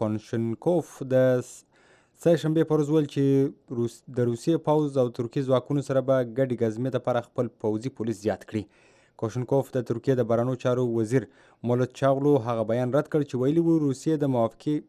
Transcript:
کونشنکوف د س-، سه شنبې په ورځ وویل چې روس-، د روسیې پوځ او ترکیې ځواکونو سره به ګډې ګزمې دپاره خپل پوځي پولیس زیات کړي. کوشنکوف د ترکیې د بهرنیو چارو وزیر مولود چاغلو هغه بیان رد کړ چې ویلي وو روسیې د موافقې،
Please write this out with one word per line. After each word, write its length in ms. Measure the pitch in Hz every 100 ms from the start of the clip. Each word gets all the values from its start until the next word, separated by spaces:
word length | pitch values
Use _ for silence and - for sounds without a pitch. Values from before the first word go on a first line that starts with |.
کونشنکوف 920 | 110 107 - 113 117 110 165 175 - - 135
د 100 | 131 127 127 -
س-، 180 | - _ _ _ _ _ _ 165
سه 160 | 165
شنبې 280 | 156 160 156
په 80 | 156
ورځ 140 | 143
وویل 160 | 160 143
چې 100 | 139 139 139 139 - _ 120
روس-، 240 | 117 - - 123
د 100 | 120
روسیې 320 | 117 - 160 160
پوځ 320 | 151 147 135
او 40 | 123 117
ترکیې 260 | 117 147 131
ځواکونو 400 | 127 - 143 135
سره 180 | 135 131
به 80 | 131 123 110
ګډې 180 | 135 113
ګزمې 280 | 113 110 131 123
دپاره 280 | 131 120 -
خپل 200 | - 110 -
پوځي 320 | 107 110 127 -
پولیس 200 | 113 110 104
زیات 200 | 95 -
کړي. 120 | 107 101 _ _ _ _ -
کوشنکوف 500 | 113 127 123 139 123
د 160 | 131 117
ترکیې 320 | 113 139 127
د 80 | 113
بهرنیو 320 | 117 123 127 127
چارو 180 | 123 123 113
وزیر 280 | 110 127 104 _ _ _
مولود 340 | 117 123 127 -
چاغلو 340 | 139 135 143 143 113
هغه 240 | 117 107
بیان 260 | 117 127 139
رد 140 | 151
کړ 120 | 156 143
چې 100 | 123
ویلي 200 | 131 165 165
وو 160 | 165
روسیې 400 | 147 131 - 156
د 80 | 143 123
موافقې، 380 | 113 - 151 147